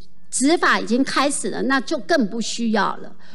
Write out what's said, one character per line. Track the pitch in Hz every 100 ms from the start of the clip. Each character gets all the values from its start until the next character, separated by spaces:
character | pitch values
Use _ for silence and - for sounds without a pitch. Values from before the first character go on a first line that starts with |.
| - - -
执 | - 269 349
法 | 320 208
已 |
经 | 190 247
开 | 269 - 277
始 | 285 202
了， | -
那 | 226 269
就 | - 311
更 | - 330 196
不 | 226
需 | 208 - 226
要 | 214 175 -
了。 | - - -